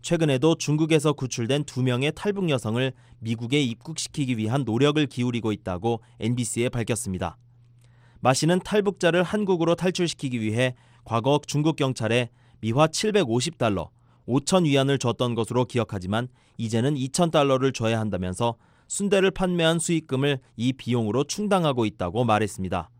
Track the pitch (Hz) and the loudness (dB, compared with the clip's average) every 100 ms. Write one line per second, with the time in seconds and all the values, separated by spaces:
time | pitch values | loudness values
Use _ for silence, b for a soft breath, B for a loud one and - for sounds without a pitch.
0 | - 170 156 131 160 160 - 151 160 160 | -2 0 2 4 2 2 0 0 4 2
1 | 156 139 127 - 113 143 143 127 127 123 | 2 -2 -4 -4 -2 -2 -2 -2 0 0
2 | 143 156 208 202 180 131 107 117 131 b | -2 -2 -4 -2 0 0 0 -2 -2 b
3 | b b 113 117 117 147 131 113 - 160 | b b -6 -4 0 0 0 -4 -10 -10
4 | - - 131 117 107 135 117 113 143 147 | -8 -4 -2 -2 0 -2 0 2 2 2
5 | 147 - 123 120 110 104 - 90 113 113 | -2 -2 -2 -2 -2 -4 -6 -4 -2 -4
6 | b b 110 123 117 113 123 120 110 113 | b b -4 -2 -2 -2 -2 -2 -4 -4
7 | 98 92 90 - - _ _ _ b b | -4 -6 -6 -8 -20 _ _ _ b b
8 | b b 123 135 156 180 180 208 202 - | b b 0 2 2 0 2 0 0 0
9 | 175 175 170 214 202 180 165 165 175 180 | 2 2 0 -2 0 0 2 2 0 0
10 | 170 - 139 120 107 110 127 123 b b | -4 -4 -6 -2 -2 0 -2 -2 b b
11 | - 117 117 147 - 143 151 151 139 127 | -4 0 2 2 0 0 0 0 -2 -2
12 | 110 120 120 b b b 110 120 160 - | 0 0 -2 b b b -2 2 2 2
13 | 214 202 135 117 123 - 117 95 78 _ | 0 0 2 0 -2 -2 0 0 -6 _
14 | b b - 131 - 190 160 139 135 135 | b b -2 -2 2 4 4 4 2 0
15 | 120 110 123 117 110 127 120 120 110 101 | 0 0 -2 0 0 0 0 -2 -2 -6
16 | 90 107 123 b b - 113 113 131 147 | -2 -2 -2 b b -8 -2 0 2 0
17 | 127 - 175 156 139 131 135 131 113 113 | -2 0 2 4 4 4 2 0 0 0
18 | 110 95 92 92 117 117 b b b - | -2 -4 -4 -2 -2 -4 b b b -4
19 | 196 196 190 - 185 175 160 165 - 165 | 2 4 2 0 -2 2 2 2 0 -2
20 | - 131 143 135 b - 120 131 - 120 | -2 -2 0 -2 b -2 -2 -2 -2 0
21 | 110 120 143 - 208 196 160 123 107 - | 2 0 -2 -4 0 2 2 2 -2 -2
22 | 90 101 120 107 107 - 92 90 82 | -4 0 2 2 0 -4 -4 -4 -6